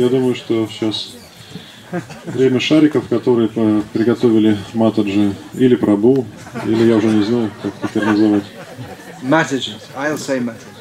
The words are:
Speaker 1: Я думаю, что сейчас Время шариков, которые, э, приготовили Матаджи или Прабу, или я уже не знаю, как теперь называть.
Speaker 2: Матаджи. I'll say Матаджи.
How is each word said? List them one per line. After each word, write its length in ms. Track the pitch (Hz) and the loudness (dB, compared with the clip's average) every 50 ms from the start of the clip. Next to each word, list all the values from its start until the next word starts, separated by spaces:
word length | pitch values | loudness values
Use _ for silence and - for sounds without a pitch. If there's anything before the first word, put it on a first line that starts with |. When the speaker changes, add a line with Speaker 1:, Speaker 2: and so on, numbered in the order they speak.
Speaker 1:
Я 80 | 123 123 | 2 2
думаю, 260 | 127 131 127 127 120 | 2 2 0 0 -2
что 320 | 117 - - 117 113 110 | -4 -4 -2 -2 -2 -2
сейчас 560 | 107 - - 117 110 104 - - - - - - - - - - - - - - - - - - - 175 175 - - - - - | -4 -4 -4 -4 -4 -4 -4 -10 -12 -16 -20 -20 -20 -20 -20 -20 -18 -18 -18 -18 -18 -20 -20 -16 -10 -10 -10 -10 -10 -18 -16 -14
Время 360 | 165 123 123 131 127 127 120 | -8 -2 2 2 2 2 2
шариков, 480 | - - 151 156 151 147 - 127 - - | 0 2 4 4 4 4 2 0 -2 0
которые, 420 | 123 110 - 131 123 117 113 110 113 | -4 -2 0 2 2 2 2 0 0
э, 280 | 117 113 107 107 107 101 - | 0 2 2 2 0 -2 -2
приготовили 640 | - 113 110 120 113 - - 120 110 110 107 110 107 101 98 - - | -2 0 0 0 0 2 2 2 4 4 4 4 2 0 -4 -8 -2
Матаджи 600 | 113 113 110 110 113 107 101 98 104 104 101 101 104 - - - | 0 0 2 2 0 -2 0 0 0 0 0 -2 -6 -12 -12 -2
или 200 | - 127 127 123 | 2 4 4 4
Прабу, 480 | 104 113 107 104 101 104 123 135 135 117 - - - - - - 233 - | 4 2 2 2 4 4 4 2 2 0 -6 -10 -18 -18 -14 -12 -8 -4
или 180 | 107 113 113 113 | -2 2 2 4
я 120 | 113 117 | 4 4
уже 120 | 107 107 110 | 4 2 2
не 140 | 110 107 | 2 2
знаю, 280 | 101 107 120 120 113 104 98 - | 0 0 0 -2 -2 -4 -6 -8
как 100 | - 101 - - | -8 -8 -8 -6
теперь 220 | - - - 110 104 | -8 -4 -4 -2 0
называть. 400 | 104 104 104 110 107 104 101 101 - - - - - - - - - - - - - - - | 0 2 2 4 2 2 0 -2 -4 -14 -18 -18 -18 -16 -16 -16 -16 -16 -18 -18 -20 -18 -10
Speaker 2:
Матаджи. 500 | - 131 151 160 156 123 139 123 - 107 107 101 - - - | -2 0 2 2 2 0 -4 -6 -6 -8 -12 -14 -18 -16 -12
I'll 200 | 127 139 151 151 | -8 -6 -6 -6
say 240 | 127 - - 135 127 | -6 -6 -4 -4 -4
Матаджи. 260 | 123 117 113 - - - - - | -4 -6 -8 -12 -18 -20 -20 -16